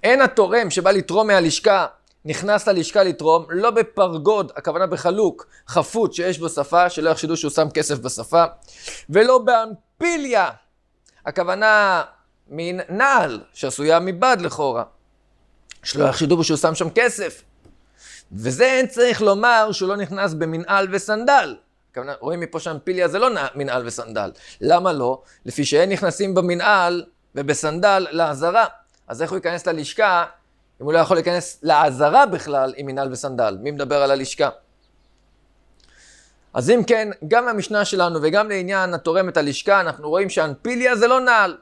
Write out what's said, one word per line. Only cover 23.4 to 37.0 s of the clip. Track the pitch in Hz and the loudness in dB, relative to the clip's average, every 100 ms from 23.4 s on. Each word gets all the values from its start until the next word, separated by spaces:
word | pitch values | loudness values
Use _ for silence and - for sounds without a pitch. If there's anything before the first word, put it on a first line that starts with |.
| 135 135 | -6 -6
מנעל | 139 127 120 | -4 -4 -6
וסנדל. | 113 113 110 98 - - - | -10 -8 -6 -8 -10 -20 -6
למה | 139 175 185 | 2 2 2
לא? | 151 123 131 _ _ - | -2 -2 -4 _ _ -12
לפי | 117 139 | -6 0
שאין | 143 185 | 2 2
נכנסים | 190 190 - 196 | 0 -2 -2 -2
במנעל | 185 175 175 208 202 175 175 165 _ _ - | 0 0 0 2 2 2 -2 -8 _ _ -10
ובסנדל | 143 147 156 160 202 196 175 | -4 -2 -2 0 2 2 0
לעזרה. | 156 165 139 165 202 220 - _ _ _ | -2 -2 0 0 2 0 -2 _ _ _
אז | 117 | -8
איך | 156 | -6
הוא | 180 | -4
ייכנס | 170 170 175 | -4 -4 -4
ללשכה | 165 143 - 214 175 170 - _ _ _ _ | -4 -6 0 2 2 -2 -10 _ _ _ _
אם | 139 | 0
הוא | |
לא | 165 | 2
יכול | 156 180 | 4 2
להיכנס | 165 175 170 - | 0 -4 -6 -8
לעזרה | 151 151 156 127 147 220 277 | 2 4 4 2 4 6 4
בכלל | 170 151 139 135 131 | 0 -4 -2 -2 -4
עם | 139 | -10
מנעל | 135 135 | -6 -6
וסנדל? | 127 143 123 113 95 | -6 -8 -2 -2 -2
מי | 127 | -8
מדבר | 147 139 143 | -8 -2 0
על | 139 | 2
הלשכה? | 139 135 - 143 - _ _ _ _ _ _ _ _ _ _ _ _ _ _ _ _ _ _ _ | 0 -2 -2 -2 -2 _ _ _ _ _ _ _ _ _ _ _ _ _ _ _ _ _ _ _
אז | - 123 | -6 2
אם | 240 190 | 2 2
כן, | 226 | 0